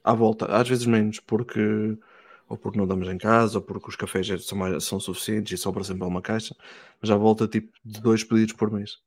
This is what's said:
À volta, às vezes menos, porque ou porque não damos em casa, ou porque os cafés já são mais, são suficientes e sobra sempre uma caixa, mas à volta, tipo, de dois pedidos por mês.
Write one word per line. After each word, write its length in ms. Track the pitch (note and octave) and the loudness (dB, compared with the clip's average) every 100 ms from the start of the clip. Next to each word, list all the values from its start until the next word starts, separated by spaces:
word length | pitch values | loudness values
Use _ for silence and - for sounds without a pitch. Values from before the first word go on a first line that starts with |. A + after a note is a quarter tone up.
À 100 | A2 | 0
volta, 320 | A2+ A2 A2 - | 4 2 2 0
às 220 | G#2+ B2 | 2 2
vezes 180 | B2 A#2+ | 2 4
menos, 340 | A2+ G#2+ G#2+ | 4 2 -2
porque 760 | - A2 A#2+ A2 G#2+ G#2+ G#2+ A2 _ - _ - _ | -4 -2 -2 -2 0 0 -2 -4 _ -20 _ -20 _
ou 100 | G#2+ | -8
porque 220 | G#2+ G#2 | -4 -2
não 80 | F#2+ | 0
damos 200 | F#2+ F2+ | 0 -2
em 100 | F#2 | -2
casa, 420 | G#2+ A2+ A2+ G2+ | 4 4 4 0
ou 40 | |
porque 260 | - G2+ - | -6 -10 -10
os 60 | - | -10
cafés 300 | G#2 F#2+ F#2+ | -4 -4 -2
já 120 | F#2 | -6
são 180 | - G2 | -6 -4
mais, 260 | F#2 E2+ | -2 -4
são 160 | - G2 | -4 -6
suficientes 540 | - F2 - G#2+ G2 | -6 -8 -4 -4 -4
e 40 | F#2 | -6
sobra 220 | G2 F#2+ | -4 -6
sempre 240 | F#2+ F#2 F2+ | -6 -6 -4
uma 140 | F#2 | -4
caixa, 340 | - A2 - - - - - _ | -2 -4 -4 -14 -20 -20 -20 _
mas 120 | G#2+ | 2
à 40 | G#2 | 6
volta, 320 | A2 A2 A2 | 6 4 2
tipo, 240 | A2 A2 _ A2 | 0 -4 _ -18
de 160 | G#2+ | -2
dois 220 | A2 A2 | 2 2
pedidos 300 | - A2+ A2 | 4 2 2
por 180 | - G#2+ | 0 -2
mês. 260 | G#2+ G2+ - | -2 -6 -14